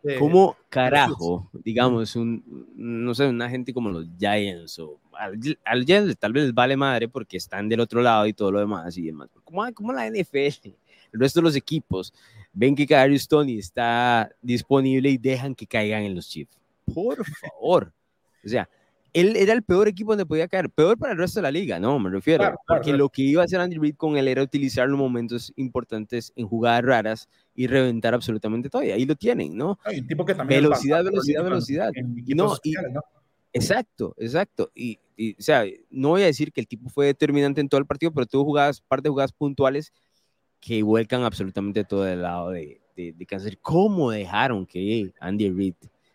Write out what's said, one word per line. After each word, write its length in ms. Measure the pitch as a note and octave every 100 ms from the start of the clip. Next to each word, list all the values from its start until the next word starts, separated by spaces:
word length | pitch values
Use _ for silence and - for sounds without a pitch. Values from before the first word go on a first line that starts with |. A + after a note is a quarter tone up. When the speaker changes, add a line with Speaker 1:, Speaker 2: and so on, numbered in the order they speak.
Speaker 1:
de, 160 | D3 C3
Speaker 2:
¿cómo 280 | D3 F3+ F#3+
Speaker 1:
de 60 | -
los 80 | _
Speaker 2:
carajo, 800 | C3+ B2+ C#3+ C3 - E2+ F2 F#2
Speaker 1:
Chiefs. 120 | -
Speaker 2:
digamos, 520 | - A2+ B2+ A#2+ A2 A#2
un, 520 | A#2 A2+ - C2+ -
no 400 | - A#2+ A#2 A#2+
sé, 120 | A#2+ C#3+
una 220 | A#2+ A#2+
gente 240 | B2+ B2
como 160 | B2 A2
los 160 | F2 E2 F2
Giants 600 | G2+ G#2+ G2+ F2 E2 -
o 220 | D#2+ D2 _
al, 260 | D#2 G#2 G#2 C3 D3+
al 200 | - A#2+
Giants 340 | B2+ G3 G3+ -
tal 140 | G#2
vez 120 | B2+
les 100 | C#3+
vale 220 | A#2+ B2 C3+
madre 320 | C#3 A#2+ A#2
porque 280 | A#2+ A2 F#2
están 320 | - F#2+ G#2
del 100 | A2+
otro 220 | A#2 A#2
lado 240 | A#2+ A2 G#2+
y 80 |
todo 160 | G#2 G2+
lo 80 | G2+
demás 400 | G#2 G2 E2+ F2
y 80 | E2
demás? 240 | D#2 C#2 _
¿Cómo, 200 | _ E3+ A#3
cómo 200 | A3+ G#3+
la 120 | C4 A3
N 140 | A3
F 260 | E3+ C#3 C#3+
L, 300 | C#3+ G#2 - _ _ _
el 80 | A2
resto 200 | C3 E3+
de 40 |
los 120 | E3 C#3
equipos, 560 | - D#3+ - F#2 F#2 - _ A2 -
ven 220 | F#2+ B2
que 120 | C#3 C#3+
Kadarius 400 | D3 C3+ C#3+ -
Toney 320 | D#3 C#3+ A2
está 720 | - - A#2 A#2 B2 A#2 G#2+ _
disponible 680 | B2 B2 - C#3 C3+ C3 C3+
y 80 | C3
dejan 380 | B2 C3 C3+
que 120 | B2+ A2
caigan 360 | A2+ G#2+ G#2+
en 120 | G#2
los 140 | F2+ -
Chiefs? 300 | D#2+ C#2+ _ _ _ -
Por 320 | A#2+ A3 C#4
favor. 680 | G3+ D3 - - C3 F3+ - _ _ _ _ _
O 40 | G#2
sea, 200 | A#2 - _ _ _ _
él 240 | E3 F#3 A3
era 160 | G3
el 100 | A#3
peor 240 | G#3+ F#3 G#3
equipo 240 | F#3 G#3+
donde 160 | G#3 E3+
podía 220 | D#3 F3
caer, 200 | F#3+ E3+
peor 300 | - D#3+ A#3
para 140 | D4
el 60 | F3+
resto 200 | F3+ A3
de 40 |
la 80 | D#3
liga, 260 | D3+ F3+ F2
¿no? 220 | G#2 C#3+
Me 100 | F#2+
refiero, 320 | F#2+ D3 D#3+
Speaker 1:
Claro, 160 | F3 - -
claro, 140 | E3
Speaker 2:
porque 100 | D3+
Speaker 1:
claro. 80 | C#3+
Speaker 2:
lo 100 | C#3
que 140 | -
iba 200 | C3+ D#3
a 20 |
hacer 160 | F3 F3+
Andy 180 | F3+ E3
Reid 160 | D3+
con 220 | C#3+ D#3+ D3
él 100 | C3+
era 160 | C3
utilizar 460 | C#3 C#3+ C3+ B2 B2+
los 100 | C#3
momentos 540 | C3+ A#2+ A#2 A#2+ -
importantes 800 | - C3 B2 A#2+ A2 G#2 A#2+ -
en 140 | - G#2+
jugadas 340 | A2+ A#2 A#2
raras 460 | A#2+ B2 A2 A2 - _ _
y 140 | - B2+
reventar 440 | C3+ B2+ A#2 A#2
absolutamente 560 | A#2+ A#2 G#2+ A2 A2+ C3+
todo, 140 | B3
y 80 | C#4
ahí 160 | G2+ C3+
lo 80 |
tienen, 420 | D3+ G#3+ A#3+ D2 F#2
¿no? 220 | D#3 G3+
Speaker 1:
Ay, 160 | - F3
un 80 | B2
tipo 160 | D#3+
que 100 | F3
también 300 | F#3+ C#3 C3+
es 40 | D3
Speaker 2:
Velocidad, 280 | D3 C#3 D#3+
Speaker 1:
bastante 140 | F#3
Speaker 2:
velocidad, 300 | D3+ C3+ D3+
Speaker 1:
prolífico 20 | F3
en, 40 |
Speaker 2:
velocidad. 400 | B2+ A#2 C#3+ A2+
Speaker 1:
en 240 | A#2+ B2 A#2+
Speaker 2:
Y 20 |
Speaker 1:
equipos 140 | B2 C#3+
Speaker 2:
no, 200 | G#3 F3
y 60 | D#3
Speaker 1:
especiales, 220 | D#3 C3+
¿no? 120 | B2+ - _ _ _ _
Speaker 2:
exacto, 600 | - - G#3+ A#3 - F#2 -
exacto. 540 | A#2 D3 G3 - -
Y, 240 | - B2 G#2+ _ -
y, 180 | A2
o 80 | -
sea, 220 | G2+ C#3+ G#2 - _
no 180 | C3 C#3
voy 140 | E3+
a 40 | G3
decir 260 | C#3+ D3+
que 80 | -
el 60 | A#2
tipo 220 | A2+ B2
fue 180 | - C#3+
determinante 540 | C#3 D3 C#3+ C#3+ C#3+
en 80 | C#3+
todo 100 | C#3
el 80 | C#3+
partido, 260 | C#3+ E3
pero 140 | D3+ B2
tuvo 180 | C3+
jugadas, 360 | C#3+ D3 C#3+ C3+
par 200 | _ C3+
de 100 | D3
jugadas 220 | C#3 C3+
puntuales 600 | - D3 C#3 C3+ D3 D#3 _ _ _ _ _ _ _
que 220 | - A2+
vuelcan 400 | G#2+ A2+ A2+ B2
absolutamente 600 | A#2+ - F#2+ G2 G2+ G2+
todo 180 | G2+ G2+
del 200 | F#2+ F2+
lado 280 | F2 F2 F2
de, 300 | F2+ D2+ - _ -
de, 160 | F2
de 140 | E2 F2+
Kansas 240 | G2 G2+
City. 100 | G2
¿Cómo 480 | - D#3+ G#3 F#3+ C3+
dejaron 560 | G#2+ F#2 G#2 C3 A2 F#2
que 460 | F2+ G2 A2+ F#2+ -
Andy 300 | E2 G#2 G2+
Reid 240 | F2+ F#2+ F2
Speaker 1:
No 80 | -
es 20 | _ _